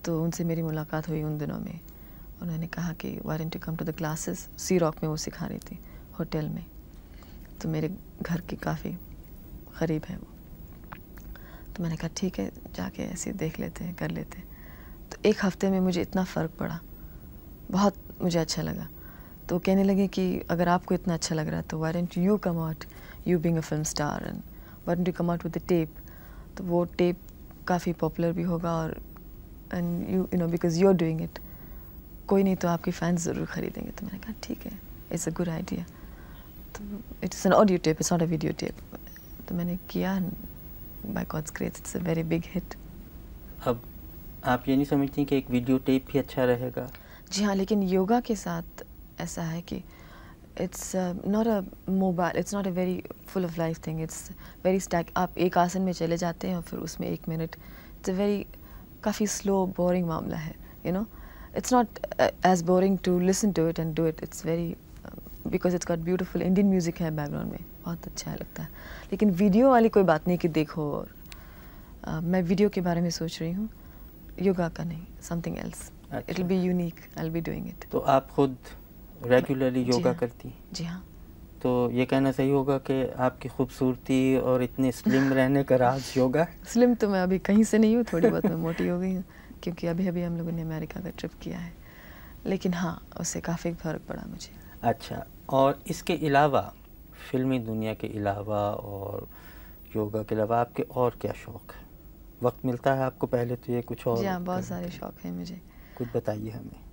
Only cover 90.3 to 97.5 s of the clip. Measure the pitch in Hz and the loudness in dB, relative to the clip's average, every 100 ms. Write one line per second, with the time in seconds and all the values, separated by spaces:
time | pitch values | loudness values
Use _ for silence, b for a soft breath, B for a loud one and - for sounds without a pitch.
90.3 | 170 165 165 160 156 - 185 185 - 165 | -2 -2 -4 -4 -4 -6 -8 -8 -6 -8
91.3 | - - 180 175 - B B B B B | -8 -8 -8 -8 -12 B B B B B
92.3 | B - 190 185 175 175 165 - - 170 | B -2 0 0 0 -2 -4 -12 -8 -6
93.3 | 165 170 170 175 165 165 156 - - - | -4 -4 -2 -4 -4 -6 -6 -6 -10 -8
94.3 | - - B B B 117 - - 117 - | -12 -14 B B B 0 0 -4 -10 -10
95.3 | - - 135 110 85 - 160 - 170 151 | -16 0 4 4 4 -6 -6 -2 0 6
96.3 | 139 147 127 - - - - - - - | 6 8 4 0 -12 -20 -20 -20 -18 -2
97.3 | 127 131 | 0 2